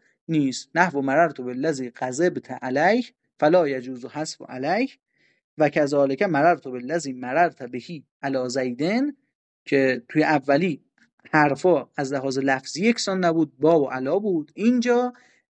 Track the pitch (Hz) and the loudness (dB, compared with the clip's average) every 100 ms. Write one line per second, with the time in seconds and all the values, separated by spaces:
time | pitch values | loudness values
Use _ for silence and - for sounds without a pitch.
0 | _ _ - 156 139 123 - 165 180 139 | _ _ -2 0 0 -2 -6 0 0 0
1 | 135 139 170 135 123 123 156 139 127 - | 0 2 2 0 -8 -4 -2 -2 -6 -6
2 | 127 127 175 143 - 127 127 131 170 233 | -6 0 -2 -2 -8 -10 -4 0 2 2
3 | 240 _ _ - 151 180 151 131 123 127 | -2 _ _ 0 4 4 2 -2 -8 -12
4 | 127 151 156 - - 127 139 196 269 - | -12 -8 -8 -10 -14 -8 -4 -2 -2 -6
5 | _ _ _ _ _ - 147 160 147 143 | _ _ _ _ _ 0 2 2 2 2
6 | 139 135 202 143 160 160 135 123 123 170 | 2 2 0 4 4 2 -2 -10 -6 -6
7 | 143 127 123 143 175 127 123 123 117 165 | -6 -10 -4 2 0 0 -12 -10 -10 -14
8 | - _ 139 135 127 131 131 120 160 226 | -16 _ -6 -4 -4 -4 -4 -2 -2 0
9 | 285 285 _ _ _ _ - 143 131 123 | -2 -6 _ _ _ _ -2 2 2 0
10 | - 156 151 151 135 143 185 143 _ _ | -4 0 2 2 2 2 2 -4 _ _
11 | _ _ - 156 147 135 185 160 - - | _ _ -2 2 2 2 2 2 0 -8
12 | 135 139 135 131 135 131 - 147 214 226 | -6 -4 -4 -2 0 -2 -4 -2 0 0
13 | - 190 175 165 151 - 151 165 135 127 | -2 0 0 2 0 0 2 4 2 -4
14 | 131 185 214 170 147 - 220 247 233 240 | -2 -2 0 -2 -4 -2 0 2 2 0
15 | 247 240 _ _ _ _ | 0 -6 _ _ _ _